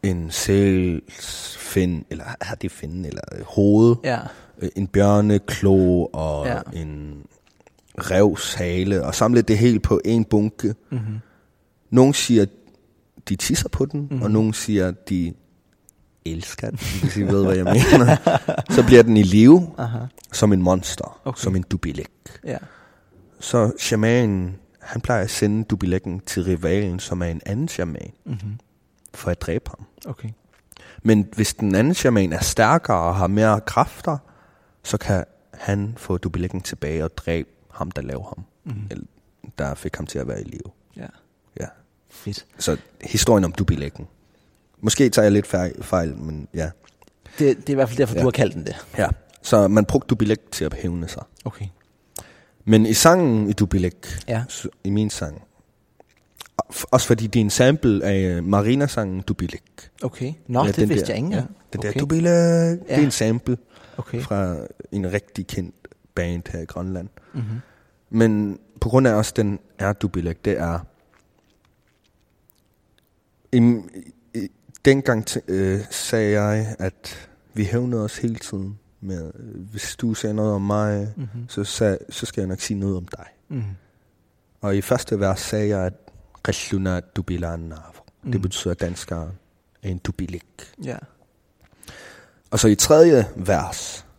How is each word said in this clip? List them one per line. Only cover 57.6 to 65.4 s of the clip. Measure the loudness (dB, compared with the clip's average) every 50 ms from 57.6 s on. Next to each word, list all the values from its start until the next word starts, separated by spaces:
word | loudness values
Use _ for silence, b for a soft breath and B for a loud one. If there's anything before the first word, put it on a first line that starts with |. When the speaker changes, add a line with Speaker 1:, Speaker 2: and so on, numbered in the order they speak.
| 4 4 4 4 2 0 2 2 0
Speaker 1:
af, | 0 0 0 0 0 -2
øh, | -2 0
Marina-sangen | 2 2 2 2 2 2 2 0 -2 -2 -4 -4 -4 -6 -8
Dubilek. | -6 -6 -6 -4 -4 -8 -8 -12 _ _ _ -20 -20 -20 _ _
Speaker 2:
Okay. | -10 -10 -8 -8 -8 -8 -8 -12 _
Nå, | -4 0 0
Speaker 1:
Ja, | 0
Speaker 2:
det | 0 2
Speaker 1:
den | 0 2 2
Speaker 2:
vidste | 2 0 0
Speaker 1:
der, | -2 -4
Speaker 2:
jeg | -4 -4
ikke | -4 -4
Speaker 1:
ja. | -4
Speaker 2:
engang. | -6 -6 -12 _ _ _
Speaker 1:
Den | -10 -8
der | -6 -4
Speaker 2:
Okay. | -4 -4
Speaker 1:
Dubilek, | -2 0 0 0 2 4
det | 4 4 4 4 4 4 2 2 0 -4 -4 -2
er | 2 2
Speaker 2:
Ja. | 2
Speaker 1:
en | 2
sample | 2 0 0 0 0 -2 -2 -4 -4 -4 _ B B B B B B
Speaker 2:
Okay. | B -12 -8 -8 -8
Speaker 1:
fra | -6 -4 -2 -2 -2 -2 -4 -6 -8 -14 -16 _ -18 -8
en | -6 -4 -4 -2
rigtig | -4 -4 -6 _ _ -10